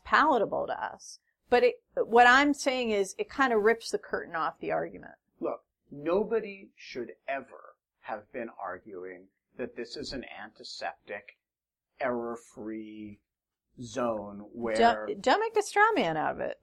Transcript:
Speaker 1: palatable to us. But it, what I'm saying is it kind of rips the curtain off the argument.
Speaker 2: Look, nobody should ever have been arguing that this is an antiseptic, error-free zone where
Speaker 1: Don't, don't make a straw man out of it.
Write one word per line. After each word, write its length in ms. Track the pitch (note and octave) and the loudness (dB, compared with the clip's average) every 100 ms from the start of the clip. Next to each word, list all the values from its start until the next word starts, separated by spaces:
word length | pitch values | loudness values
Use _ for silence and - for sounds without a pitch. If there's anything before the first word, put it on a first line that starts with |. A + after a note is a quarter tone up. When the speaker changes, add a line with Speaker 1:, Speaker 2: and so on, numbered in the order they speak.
| - | 2
Speaker 1:
palatable 640 | A3 D4 B3 G3 C#3 C#3 | 4 6 4 2 -2 -4
to 160 | B2 | -4
us. 360 | - - - - _ _ - | -6 -10 -20 -20 _ _ 2
But 140 | B3 | 4
it, 120 | A#3+ - _ - | 4 2 _ -4
what 320 | - A#3 B3 | 4 8 10
I'm 260 | C4 D4 | 10 6
saying 380 | C#4 C#4 B3+ A#3 | 2 0 0 0
is 240 | G#3 F#3+ - | 0 0 -4
it 120 | G3+ | -8
kind 240 | - C4 | 0 2
of 100 | A3 | 4
rips 260 | G#3 A3+ - | 4 4 0
the 80 | G3+ | -6
curtain 380 | - F#3+ G#3+ E3+ | -4 -8 -6 -4
off 240 | D#3+ - | -4 -4
the 120 | D#3+ | -4
argument. 420 | D#3+ E3 F3+ - - _ - | -2 -4 -10 -18 -20 _ -8
Speaker 2:
Look, 220 | D3 A#2 _ _ _ | -6 -6 _ _ _
nobody 800 | C#3+ D3+ F#3+ G#3+ A3+ G3+ G3 F3+ _ | -10 -2 0 0 -2 -4 -14 -20 _
should 360 | - C3 A2+ - - | -16 -12 -12 -12 -8
ever 480 | C#3 A#2+ - - _ _ _ | -8 -8 -20 -20 _ _ _
have 300 | - A2 G#2 | -12 -12 -10
been 180 | B2+ A#2 - | -12 -12 -10
arguing 640 | F#2+ F#2 A2 F2+ F#2 F2+ F#2+ _ _ - | -10 -10 -12 -14 -12 -14 -20 _ _ -12
that 180 | A#2+ - | -12 -10
this 200 | A#2 - | -12 -12
is 180 | B2+ | -12
an 120 | C3 - F#2 | -12 -12 -16
antiseptic, 920 | G#2+ _ B2+ - F2 - - - - _ _ _ _ _ _ - | -18 _ -18 -10 -10 -12 -12 -14 -14 _ _ _ _ _ _ -6
error-free 1200 | C3+ A#2+ A#2 A#2 - - G#2+ A2 G#2+ G#2+ G#2+ G2+ _ _ _ _ _ - | -4 -4 -6 -8 -14 -14 -10 -10 -12 -14 -16 -16 _ _ _ _ _ -16
zone 640 | A#2+ B2+ A#2+ A2 G2+ G2+ G#2 | -10 -4 -2 -4 -6 -12 -14
where 220 | A#2+ A#2 A2+ | -8 -2 4
Speaker 1:
Don't, 460 | A#3 A3 G#3+ G3+ | 4 4 -4 -4
don't 180 | B3+ F#4 | 0 2
make 180 | A4+ G#4+ | 2 -2
a 60 | |
straw 280 | G4+ G4+ G#4+ G4 | 0 4 4 4
man 220 | F3 D#3 | 0 0
out 180 | C#3+ C3 | -2 -2
of 40 | |
it. 180 | - - | -6 -6